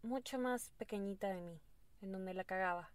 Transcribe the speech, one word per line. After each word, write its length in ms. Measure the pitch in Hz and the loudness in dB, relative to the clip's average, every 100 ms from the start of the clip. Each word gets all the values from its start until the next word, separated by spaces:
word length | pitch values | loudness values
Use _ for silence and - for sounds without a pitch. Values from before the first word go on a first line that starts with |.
mucho 380 | 226 262 254 269 | 0 -2 0 2
más 320 | 247 247 - - | 4 4 0 -8
pequeñita 520 | 226 208 196 196 196 | -2 0 0 0 0
de 120 | 185 | 0
mí, 200 | 175 165 - - - - | -2 -8 -14 -20 -20 -10
en 100 | 196 | -6
donde 220 | 190 185 | -4 -2
la 100 | 185 | -2
cagaba 480 | 185 190 185 175 175 | 0 2 4 2 -2